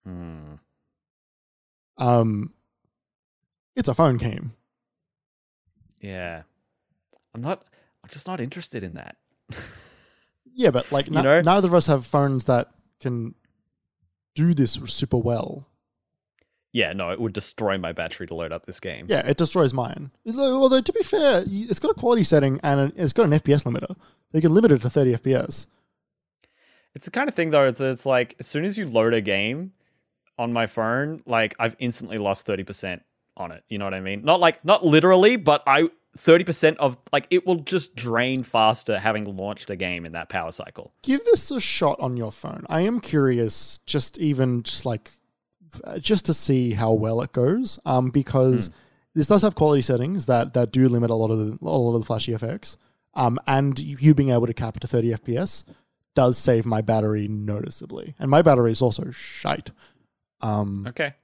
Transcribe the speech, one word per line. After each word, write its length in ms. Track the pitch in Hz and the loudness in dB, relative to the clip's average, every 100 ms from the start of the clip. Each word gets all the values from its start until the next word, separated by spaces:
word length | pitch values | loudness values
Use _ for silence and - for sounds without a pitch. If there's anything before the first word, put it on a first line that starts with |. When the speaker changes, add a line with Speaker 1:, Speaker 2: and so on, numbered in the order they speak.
| 95 | -14
Speaker 1:
Mm. 520 | 90 85 80 76 76 _ _ _ _ _ _ _ _ _ _ _ _ _ - | -14 -14 -16 -18 -20 _ _ _ _ _ _ _ _ _ _ _ _ _ -4
Speaker 2:
Um, 560 | 123 120 113 104 107 _ _ _ _ _ _ _ _ _ _ _ _ - | 2 2 2 -2 -8 _ _ _ _ _ _ _ _ _ _ _ _ -4
it's 120 | 226 | -2
a 60 | |
phone 220 | 127 160 120 | 2 2 2
game. 360 | 117 110 - - _ _ _ _ _ _ _ _ _ _ _ _ _ _ | -4 -6 -12 -16 _ _ _ _ _ _ _ _ _ _ _ _ _ _
Speaker 1:
Yeah. 420 | 101 92 87 80 80 _ _ _ _ _ _ _ _ | -14 -12 -10 -12 -18 _ _ _ _ _ _ _ _
I'm 80 | 117 | -12
not, 220 | 131 185 _ _ _ _ | -8 -8 _ _ _ _
I'm 80 | _ | _
just 160 | 147 185 | -16 -12
not 140 | 185 | -8
interested 420 | 123 180 - 120 | -8 -10 -12 -12
in 120 | 92 | -12
that. 220 | 80 - - _ _ _ | -14 -18 -20 _ _ _
<laughs> 60 | - - - _ _ _ _ _ _ _ | -18 -18 -20 _ _ _ _ _ _ _
Speaker 2:
Yeah, 200 | 254 220 | 2 2
but, 180 | 123 - | 2 -2
like, 160 | 143 139 | -4 0
Speaker 1:
You 60 | |
Speaker 2:
no-, 100 | 151 | 2
Speaker 1:
know? 180 | 135 160 | 4 4
Speaker 2:
neither 260 | 165 196 185 | 6 4 4
of 60 | |
us 120 | 175 160 | 2 4
have 180 | 143 | 0
phones 420 | 117 147 139 131 120 | 2 0 2 0 0
that 260 | 123 120 _ _ _ | 0 0 _ _ _
can 360 | 135 120 117 - _ _ _ _ _ _ _ _ _ | -8 -6 -8 -12 _ _ _ _ _ _ _ _ _
do 180 | - 165 | 0 2
this 200 | 156 120 | 4 2
super 440 | - - - 143 123 | 0 -8 -6 -2 0
well. 520 | 113 117 - 139 135 _ _ _ _ _ _ _ _ _ _ | 0 -2 -4 -10 -18 _ _ _ _ _ _ _ _ _ _
Speaker 1:
Yeah, 200 | 117 85 | -2 -2
no, 180 | 95 87 | -2 -6
it 100 | 95 | -4
would 120 | 113 | -6
destroy 460 | 98 - - 107 98 | -6 -10 -6 -4 -2
my 140 | 85 | -6
battery 340 | 82 82 - 87 | -8 -10 -10 -12
to 60 | |
load 180 | 82 82 | -8 -8
up 120 | 82 - | -10 -12
this 120 | - | -14
game. 280 | 92 69 90 | -12 -14 -4
Speaker 2:
Yeah, 180 | 175 131 | -4 -2
it 100 | 143 | -2
destroys 380 | 165 185 139 | -2 2 0
mine. 380 | 127 120 - 139 _ 226 | 0 -6 -10 -14 _ -10
Although, 360 | 240 277 262 | -2 0 4
although, 180 | 262 262 | 4 4
to 120 | - | 0
be 100 | 453 | -4
fair, 380 | - 415 294 190 | -2 2 4 2
y-, 260 | 196 196 233 | 0 -8 -4
it's 120 | 196 | -2
got 100 | - | -2
a 40 | |
quality 280 | - 247 240 | -2 2 2
setting 380 | 180 151 139 131 | 4 4 4 0
and 180 | 156 139 | 0 0
a, 120 | 139 - | 0 -2
it's 160 | 156 | -2
got 120 | - 196 | 2 4
an 60 | |
F 100 | 151 | 2
P 80 | - | 2
S 120 | 143 | 0
limiter. 320 | 131 117 - 190 _ _ _ | 0 -6 -8 -14 _ _ _
They 80 | 160 | 0
can 140 | 156 | 4
limit 160 | 170 226 | 6 6
it 80 | 135 | 4
to 80 | 123 | 4
thirty 220 | 151 127 | 2 2
F 100 | 117 | 2
P 120 | 135 | 0
S. 320 | 127 - - - _ _ _ _ _ _ _ _ _ _ _ _ | 0 -2 -8 -10 _ _ _ _ _ _ _ _ _ _ _ _
Speaker 1:
It's 100 | - - | -18 -8
the 40 | |
kind 180 | 247 285 | -4 -2
of 60 | |
thing, 160 | 196 160 | -2 2
though, 160 | 151 135 | 4 4
it's, 140 | 120 | 2
it's 240 | 135 127 139 | -2 -2 0
like, 280 | 127 123 - | 0 0 -8
as 60 | 127 | -8
soon 180 | 147 | -4
as 120 | 180 202 | -4 -6
you 80 | 170 | -2
load 280 | 113 113 | 2 4
a 60 | 117 | 2
game 520 | 104 98 104 139 190 _ _ _ _ _ _ - | 0 0 -2 -6 -10 _ _ _ _ _ _ -8
on 140 | 120 | -4
my 140 | 120 113 | -2 -2
phone, 560 | - 110 123 147 160 - | -2 -2 -2 -4 -10 -4
like, 280 | 117 107 - | -2 -2 -2
I've 180 | 117 - | -6 -4
instantly 400 | 123 113 98 107 | -6 -6 -8 -6
lost 280 | 101 98 - | -4 -4 -4
thirty 180 | 95 | -6
percent 380 | 95 98 95 90 _ _ _ - | -6 -10 -10 -10 _ _ _ -14
on 160 | 90 | -14
it. 120 | 78 _ | -14 _
You 100 | 104 | -8
know 60 | |
what 100 | 98 | -6
I 60 | 95 | -6
mean? 240 | 95 101 | -6 -4
Not 140 | 147 180 | 0 4
like, 240 | 170 - | 2 2
not 200 | 160 202 | 0 2
literally, 520 | 170 156 175 185 208 247 | 6 6 6 6 6 4
but 260 | 156 147 - | 2 2 4
I, 220 | 139 165 _ _ - | 2 2 _ _ -2
thirty 280 | - 170 | 6 6
percent 340 | 175 160 156 156 | 6 2 2 2
of, 180 | 139 123 _ | -2 -2 _
like, 140 | 143 - | -4 2
it 160 | 180 180 | 0 0
will 100 | 175 | -4
just 400 | 135 180 - 117 | -2 -4 -4 -10
drain 460 | 120 113 123 131 | -2 0 0 -4
faster 540 | 120 117 110 113 - 101 | -2 2 4 2 -2 -2
having 380 | 107 107 101 95 | -2 -2 -6 -10
launched 340 | 98 101 - | -10 -12 -12
a 60 | 95 | -8
game 280 | 92 87 85 | -6 -8 -10
in 60 | |
that 160 | 82 78 | -12 -8
power 240 | 95 82 | -8 -8
cycle. 400 | - - - - _ | -12 -16 -16 -20 _
Speaker 2:
Give 220 | - 277 | -2 -2
this 260 | 466 466 - | 4 2 2
a 80 | 269 | -6
shot 380 | - - 151 - | -4 0 0 0
on 160 | 131 123 | -4 -6
your 140 | 110 | -8
phone. 320 | - - - - | -10 -14 -14 -6
I 140 | 160 | -2
am 180 | 196 240 | 0 -2
curious, 760 | - 151 135 120 113 - - - - | 0 2 2 2 0 -2 -6 -10 -4
just 320 | 147 - - | -4 -4 -4
even, 440 | 160 135 131 120 | -2 0 0 0
just 220 | 110 - 131 | -4 -6 -6
like, 260 | 110 - _ _ _ _ _ 165 - | -8 -10 _ _ _ _ _ _ -20
uh, 160 | - - | -14 -8
just 260 | 143 208 - | 0 0 2
to 80 | |
see 380 | 165 - 131 123 | -2 2 2 2
how 200 | 104 113 | 0 2
well 300 | 110 110 113 | 2 2 -2
it 80 | - | -2
goes, 460 | - 127 208 254 - - | 0 0 0 -4 -6 0
um, 240 | 127 127 | 0 2
because 560 | 139 131 135 131 123 - | 0 0 2 4 2 -2
Speaker 1:
Hmm. 60 | - _ _ _ | -10 _ _ _
Speaker 2:
this 140 | 156 147 | -2 4
does 140 | 208 | 4
have 120 | 214 | 4
quality 280 | 170 151 143 | 2 2 2
settings 440 | 127 123 135 190 123 | 2 -2 -2 -4 0
that, 280 | 123 120 | 0 2
that 180 | 123 117 | 0 0
do 160 | 127 131 | 4 4
limit 220 | 120 117 | 4 0
a 40 | |
lot 160 | 113 110 | 0 0
of 80 | 113 | 0
the, 180 | 107 110 | -2 -6
a 60 | - | -2
lot 240 | 151 117 | 0 2
of 60 | 117 | 0
the 60 | 107 | -2
flashy 260 | 110 - | -6 -4
effects, 440 | 110 117 190 - - _ _ _ | -6 -6 -10 -12 -16 _ _ _
um, 240 | 143 123 120 - | 0 0 0 0
and 320 | 135 139 135 | 0 0 -2
y-, 160 | 147 139 | -8 2
you 120 | 151 | 6
being 180 | 143 139 | 6 4
able 180 | 120 117 | 2 0
to 40 | |
cap 220 | 113 113 - | -4 -6 -8
it 40 | |
to 80 | 123 | -4
thirty 240 | 120 117 | -2 0
F 100 | 110 | -4
P 140 | - 117 | -4 -4
S 280 | 190 - - - _ _ _ - | -4 -8 -12 -20 _ _ _ 2
does 200 | 127 123 | 2 2
save 300 | - 117 113 | 2 0 0
my 140 | 110 | -4
battery 460 | 107 110 107 107 104 | 0 0 0 -2 -4
noticeably, 880 | 107 104 104 - - - - - - | -6 -6 -6 -8 -14 -14 -14 -14 -8
and 100 | 135 | 4
my 100 | 143 | 6
battery 300 | 160 131 117 | 8 6 4
is 100 | 113 | 2
also 300 | 127 110 - | 0 -2 -8
shite. 580 | 123 - - - - - - _ _ _ _ _ _ | -12 -16 -8 -6 -6 -8 -20 _ _ _ _ _ _
Um, 460 | 113 104 101 98 104 | -4 -2 -2 -6 -10
Speaker 1:
Okay. 260 | 120 143 - | -6 -6 -6